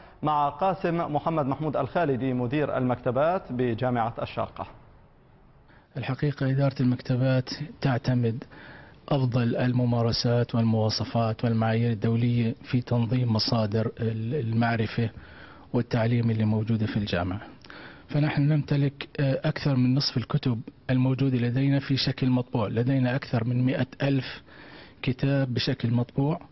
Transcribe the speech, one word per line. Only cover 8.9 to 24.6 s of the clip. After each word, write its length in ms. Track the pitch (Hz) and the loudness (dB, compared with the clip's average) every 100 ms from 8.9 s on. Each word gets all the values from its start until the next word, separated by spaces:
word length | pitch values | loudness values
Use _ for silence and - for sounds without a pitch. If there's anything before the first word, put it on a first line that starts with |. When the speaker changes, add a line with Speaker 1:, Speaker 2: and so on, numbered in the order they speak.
| - - | -14 -2
Speaker 2:
أفضل 460 | 143 127 127 117 120 | 0 2 2 0 2
الممارسات 1000 | 123 123 123 120 117 104 123 120 120 120 | 0 2 2 2 2 0 2 2 2 2
والمواصفات 920 | 113 110 107 - 107 117 113 110 120 | 2 4 2 0 -2 0 0 0 0
والمعايير 460 | 113 110 113 120 | 2 2 2 0
الدولية 640 | 107 107 117 120 120 113 - | 0 0 2 2 2 0 -2
في 180 | - 127 | -2 -2
تنظيم 520 | - 120 113 127 123 | 0 0 2 0 2
مصادر 580 | 110 - 117 107 110 110 - | 0 0 0 0 0 -2 -2
ال-، 360 | 113 110 113 151 | -4 -2 -4 -4
المعرفة 720 | 113 113 117 117 110 - 113 - - - - - - | 0 0 2 0 -2 -2 -4 -4 -18 -20 -20 -20 -4
والتعليم 580 | 123 - 120 113 120 113 | -4 0 0 2 2 2
اللي 140 | 110 107 | 2 2
موجودة 400 | 107 107 110 110 | 2 2 0 0
في 120 | 110 | -2
الجامعة. 440 | 101 90 90 101 - - - - - - - | 0 -2 -2 -4 -10 -20 -20 -18 -18 -20 -4
فنحن 340 | 147 147 - | 0 0 2
نمتلك، 680 | 143 151 - 143 139 139 - - | 2 2 2 2 0 -2 -10 -2
آه، 220 | 135 135 | 0 0
أكثر 320 | 156 - 151 127 | -2 -2 0 2
من 200 | 127 131 | 4 2
نصف 220 | - 131 | 0 -4
الكتب 440 | - 147 135 113 - - - | -2 -2 0 -2 -6 -12 -2
الموجودة 480 | 131 131 131 135 123 | 2 2 2 2 2
لدينا 420 | 120 127 139 139 | 0 2 2 2
في 180 | - 135 | 2 0
شكل 320 | - - 131 | 0 0 2
مطبوع، 380 | 127 123 123 101 | 2 0 -2 0
لدينا 480 | 110 123 135 127 135 | 0 2 2 2 0
أكثر 280 | - 120 | -2 -2
من 220 | 113 123 127 | 0 0 0
مائة 220 | 135 127 - | 0 -2 -2
ألف 400 | 139 135 123 - - - | 0 0 -2 -12 -18 -20